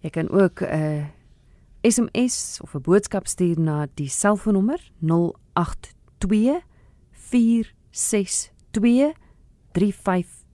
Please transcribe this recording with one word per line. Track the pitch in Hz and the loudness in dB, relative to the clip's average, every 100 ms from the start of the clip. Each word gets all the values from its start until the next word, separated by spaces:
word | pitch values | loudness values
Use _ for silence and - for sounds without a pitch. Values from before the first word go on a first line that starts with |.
Jy | 165 | -8
kan | 165 160 | -6 0
ook | 175 190 - | 4 2 2
'n | - 156 151 151 147 - _ - _ - _ - | -6 -2 -2 -4 -8 -12 _ -20 _ -20 _ -2
S | 233 233 | 0 2
M | 233 - 254 | 0 0 -2
S | - - - | -2 -8 -12
of | - 143 | -12 -8
'n | |
boodskap | 135 190 202 202 - | 2 2 2 -6 -6
stuur | - 175 165 | -2 0 0
na | 160 147 147 - | 0 -2 -6 -8
die | 143 | -8
selfoonnommer | - 202 208 214 202 202 330 - _ | 0 0 2 2 2 0 -2 -10 _
nul | 160 165 170 - _ | 0 2 0 -4 _
agt | - 170 - - _ _ _ | -4 -4 -6 -16 _ _ _
twee, | 190 214 233 320 - _ _ _ _ | 0 2 2 0 -6 _ _ _ _
vier | - - 247 226 233 220 _ _ | -20 -2 2 2 2 -2 _ _
ses | - - 214 196 - - _ _ | -8 -2 -2 -2 -6 -8 _ _
twee, | 220 233 240 285 320 - - - _ _ | 0 2 4 2 -2 -20 -20 -20 _ _
drie | 175 202 | -2 0
vyf | - - 180 175 - _ | -2 -2 -2 -4 -12 _